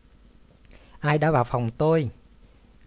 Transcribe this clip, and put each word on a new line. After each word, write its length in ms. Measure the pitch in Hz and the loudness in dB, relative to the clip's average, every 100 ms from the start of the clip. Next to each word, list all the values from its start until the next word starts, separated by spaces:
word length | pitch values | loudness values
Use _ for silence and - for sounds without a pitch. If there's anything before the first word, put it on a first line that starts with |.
| - - - - - - - - - - | -20 -20 -20 -20 -20 -20 -20 -20 -20 -8
"Ai 180 | 147 151 | -2 0
đã 120 | 151 | 2
vào 140 | 147 | 2
phòng 260 | 120 123 117 113 | 0 -2 -4 -2
tôi?" 320 | 151 165 127 - - - - - - - | 0 2 -2 -8 -20 -20 -20 -20 -20 -20